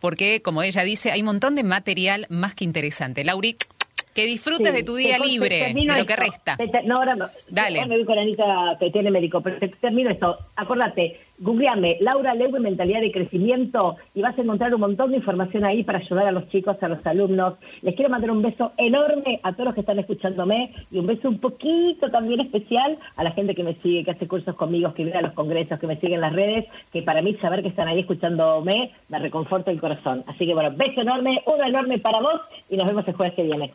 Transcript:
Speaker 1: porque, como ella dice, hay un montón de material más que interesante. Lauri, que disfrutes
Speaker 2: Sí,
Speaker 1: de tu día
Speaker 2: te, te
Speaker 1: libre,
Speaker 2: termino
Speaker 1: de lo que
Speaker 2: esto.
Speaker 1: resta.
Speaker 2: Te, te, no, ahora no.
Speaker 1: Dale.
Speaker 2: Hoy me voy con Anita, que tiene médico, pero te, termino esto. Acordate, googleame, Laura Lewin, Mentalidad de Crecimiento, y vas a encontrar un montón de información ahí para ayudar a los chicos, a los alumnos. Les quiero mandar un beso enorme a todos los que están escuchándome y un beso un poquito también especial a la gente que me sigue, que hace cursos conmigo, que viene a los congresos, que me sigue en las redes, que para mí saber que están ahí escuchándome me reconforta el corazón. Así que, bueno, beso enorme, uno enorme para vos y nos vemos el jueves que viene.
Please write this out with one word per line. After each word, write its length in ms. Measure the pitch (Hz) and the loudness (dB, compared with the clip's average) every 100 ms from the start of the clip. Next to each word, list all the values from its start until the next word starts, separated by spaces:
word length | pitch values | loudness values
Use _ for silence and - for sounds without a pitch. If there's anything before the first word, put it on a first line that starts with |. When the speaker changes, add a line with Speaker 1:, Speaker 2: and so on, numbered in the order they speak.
Speaker 1:
porque, 400 | 175 165 202 220 | -2 0 0 2
como 200 | 214 156 | 0 0
ella 200 | 190 190 | 0 0
dice, 280 | 185 214 233 | -2 0 -2
hay 100 | 202 | 0
un 60 | 214 | 0
montón 280 | 202 262 294 | 0 0 0
de 80 | |
material 640 | 214 185 196 190 185 202 214 | 0 0 0 0 0 -2 -2
más 240 | 170 190 | -4 -4
que 120 | - 180 | -4 -4
interesante. 580 | 160 147 151 131 127 | -2 -4 -4 -6 -4
Lauri, 320 | 143 190 214 233 - _ - - - - | -2 0 -2 -4 -8 _ -6 -6 -6 -2
que 80 | 220 | 0
disfrutes 440 | 233 294 330 226 | 0 -2 2 2
Speaker 2:
Sí, 40 | |
Speaker 1:
de 80 | 262 | 2
tu 140 | 233 240 | -2 0
día 220 | 262 254 | 2 2
Speaker 2:
te, 40 | |
te 60 | 269 | 2
Speaker 1:
libre, 300 | 247 202 175 | 2 2 2
Speaker 2:
termino 340 | 139 247 294 | 0 2 2
Speaker 1:
de 60 | 277 | 2
lo 60 | 185 | 2
que 60 | |
Speaker 2:
esto. 120 | 220 233 | 2 0
Speaker 1:
resta. 320 | - - 139 | -2 -4 -2
Speaker 2:
Te, 100 | 233 | 0
te, 140 | - 208 | 0 2
no, 100 | 247 | 2
ahora 160 | 262 | 2
no. 140 | 240 165 - - | 0 -4 -10 -4
Speaker 1:
Dale. 300 | 185 208 160 | 0 2 0
Speaker 2:
Hoy 60 | 254 | 0
me 100 | 233 | 0
voy 80 | 220 | 2
con 120 | 214 | 2
Anita, 580 | 214 208 208 190 175 165 | 2 2 2 2 2 0
que 100 | 175 | 0
tiene 220 | 208 202 | 2 2
médico, 300 | 190 170 170 | 2 2 0
pero 180 | - 190 | -2 -4
te, 80 | 185 | -6
termino 420 | - 240 233 254 | -2 0 2 2
esto. 300 | 190 180 170 - - | 2 0 -2 -8 -8
Acordate, 640 | 202 247 226 - 170 - - - | -4 0 0 0 -2 -4 -20 -6
googleame, 600 | 190 226 269 226 175 170 | 0 2 4 4 2 4
Laura 320 | 202 277 269 | 2 2 2
Lewin, 300 | 233 254 262 | 2 0 0
Mentalidad 380 | 220 180 180 220 | -2 0 0 0
de 100 | 220 | 0
Crecimiento, 840 | 190 175 180 202 254 254 233 185 165 - 190 | -2 -2 0 2 2 2 2 0 -2 -10 -2
y 80 | |
vas 120 | 220 247 | -2 0
a 60 | |
encontrar 320 | 233 208 240 | -2 0 0
un 80 | 240 | 2
montón 300 | 202 196 262 | 0 2 0
de 60 | 262 | 0
información 480 | - 180 185 208 202 | 0 -2 0 0 0
ahí 180 | 214 | 0
para 160 | 226 196 | 0 -4
ayudar 260 | - 180 202 | -2 0 2
a 60 | |
los 180 | 185 - | 0 0
chicos, 280 | 196 190 196 | -2 0 -2
a 60 | 175 | -2
los 180 | 165 170 | -2 0
alumnos. 540 | 170 196 190 185 180 - - | 2 2 2 0 -2 -18 -4
Les 100 | 185 | -4
quiero 160 | 180 269 | 0 0
mandar 220 | 247 220 | 2 0
un 100 | 220 | 2
beso 300 | 226 - 233 - | 0 0 -4 0
enorme 640 | 240 269 294 294 277 240 | 2 4 4 2 0 -2
a 80 | - | -4
todos 140 | 180 247 | -2 -2
los 100 | 233 | -2
que 60 | |
están 180 | 202 202 | -2 -2
escuchándome 720 | 190 202 190 185 180 220 254 - - | -2 -4 -4 -2 0 0 -2 -8 -8
y 80 | 185 | -4
un 80 | 180 | 0
beso 240 | 226 269 | 0 0
un 80 | 220 | 0
poquito 720 | 254 247 294 339 349 349 269 | -2 -2 0 2 2 2 0
también 300 | 240 226 240 | 2 2 -2
especial 580 | 269 208 208 233 269 311 - - | 0 -2 0 0 2 -2 -8 -4
a 60 | |
la 100 | 170 | -4
gente 200 | 170 196 | 0 -2
que 80 | 175 | -2
me 140 | 175 165 | -4 -2
sigue, 200 | 175 175 | 0 0
que 60 | 165 | 0
hace 180 | 165 165 | -6 -4
cursos 280 | 185 175 - | -4 -6 -4
conmigo, 400 | 160 170 170 - | -2 0 -2 -2
que 80 | |
viene 160 | 165 175 | -4 -2
a 20 | |
los 120 | 160 | -4
congresos, 460 | 156 151 165 160 160 | -2 -2 -2 -2 -4
que 60 | 165 | -4
me 120 | 156 | -2
sigue 160 | 180 175 | -2 0
en 60 | |
las 120 | 160 | 0
redes, 320 | 160 202 220 220 - - | 2 0 0 -4 -12 -10
que 120 | 170 | -6
para 180 | 165 156 | 0 2
mí 140 | 175 208 | 2 0
saber 220 | 175 185 | 0 0
que 60 | 196 | -2
están 180 | 180 165 | -2 0
ahí 120 | 165 | 0
escuchándome 920 | 185 185 170 170 160 156 160 208 247 - _ | 0 -2 0 2 4 2 2 0 -2 -10 _
me 100 | 156 | -6
reconforta 500 | 143 156 151 190 185 | -4 -4 -2 -2 -2
el 100 | 165 | -2
corazón. 440 | 160 147 143 131 - | -2 -4 -4 -4 -6
Así 220 | 139 170 | -4 0
que, 80 | 165 | 2
bueno, 160 | 151 139 | 0 0
beso 260 | 269 262 | -2 0
enorme, 420 | 226 254 254 254 - | -2 0 0 -2 0
uno 180 | 302 | 2
enorme 360 | 269 262 254 247 | 2 0 0 0
para 200 | 226 220 | 0 2
vos 220 | 262 320 - - _ | 2 -2 -4 -20 _
y 100 | 190 | 0
nos 100 | 185 | 0
vemos 200 | 208 185 | 0 -2
el 60 | |
jueves 220 | 180 180 180 | -2 -2 0
que 80 | |
viene. 280 | 165 151 139 | -2 -2 -4